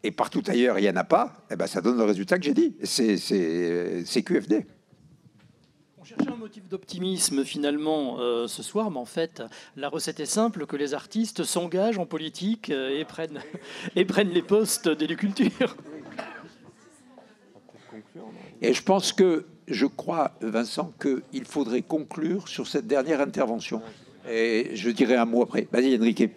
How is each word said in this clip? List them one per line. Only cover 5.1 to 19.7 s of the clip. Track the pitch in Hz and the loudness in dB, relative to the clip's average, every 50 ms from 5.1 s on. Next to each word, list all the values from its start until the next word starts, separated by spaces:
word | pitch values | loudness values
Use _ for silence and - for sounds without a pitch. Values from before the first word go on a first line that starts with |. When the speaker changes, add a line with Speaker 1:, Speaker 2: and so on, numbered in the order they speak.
| - _ _ - _ _ _ _ _ _ _ _ _ _ _ _ _ 190 | -20 _ _ -20 _ _ _ _ _ _ _ _ _ _ _ _ _ -20
Speaker 2:
On | 175 | -20
cherchait | - 233 - 262 262 | -14 -4 -4 -2 -2
un | 233 | -4
motif | 233 220 214 - 214 185 180 | -10 -12 -14 -16 -20 -12 -10
d'optimisme, | 190 185 - - - 175 180 190 185 165 - - 143 139 135 | -10 -10 -10 -12 -10 -6 -4 -2 0 0 0 0 2 0 -2
finalement, | - - 147 147 147 147 147 151 156 156 151 143 127 120 127 | -2 -4 -2 -2 0 0 0 0 0 0 0 -2 -4 -4 -2
euh, | 123 120 120 117 120 | -2 0 0 0 -2
ce | 113 - - - | -4 -8 -10 -12
soir, | - - 208 220 214 | -4 -2 -2 -2 -2
mais | 156 127 | -4 -6
en | 120 | -8
fait, | - - 170 165 160 _ - 117 113 - - - - _ | -6 -4 -4 -4 -4 _ -14 -14 -14 -14 -20 -20 -18 _
la | 135 135 143 | -8 -6 -6
recette | 143 156 - 160 143 - | -4 -4 -6 -6 -6 -6
est | 151 | -6
simple, | 135 - 208 226 233 - 185 147 | -2 0 2 2 0 0 -6 -8
que | - 147 | -6 -4
les | 139 147 135 143 | -4 -2 -2 -4
artistes | 135 - - - 220 226 208 - - 165 | -6 -8 -4 -2 -2 -2 -2 -2 -4 -4
s'engagent | - - 180 175 170 175 185 202 226 226 | -2 -2 -2 -2 0 0 0 0 0 0
en | 190 175 | -2 -4
politique, | 160 165 156 160 156 - - 175 208 226 220 - - | -6 -6 -8 -8 -8 -8 -4 -2 -2 -2 -2 -4 -4
euh, | 151 135 131 131 139 | -4 -2 -2 -2 -2
et | 151 156 | -4 -4
prennent, | - - - 160 156 147 135 - - - 139 - | -6 -8 -8 -8 -8 -8 -14 -14 -14 -14 -16 -14
<laughs> | - - - - 180 - | -16 -14 -12 -12 -4 0
et | 175 202 | 0 2
prennent | 185 - 190 208 185 | 4 4 2 2 4
les | 175 175 | 2 0
postes | 170 - 196 214 220 - - - - | 2 4 4 4 4 2 0 0 2
d'élus | 170 156 156 156 156 165 | 2 2 2 0 -2 -2
culture. | - 208 202 196 - 233 - - - 254 - - - - - - - - - - - - - - - - - - _ - - _ _ - - - _ _ - - - - - - _ _ _ _ 101 _ - - - - - - 107 107 _ _ - - 107 - - - - - - | -2 -2 -2 2 2 2 2 4 2 0 0 0 -10 -16 -16 -16 -16 -16 -14 -14 -12 -12 -12 -14 -16 -18 -20 -20 _ -20 -20 _ _ -20 -20 -20 _ _ -20 -20 -20 -20 -20 -20 _ _ _ _ -20 _ -20 -20 -20 -20 -20 -18 -20 -20 _ _ -18 -18 -18 -18 -18 -20 -20 -8 0
Speaker 1:
Et | - 120 123 | 2 2 2
je | - | 4
pense | - - 190 196 185 - | 4 4 4 4 4 0
que, | - - 190 185 165 156 - - - - _ | 4 6 6 6 6 2 0 -6 -20 -20 _
je | - | -6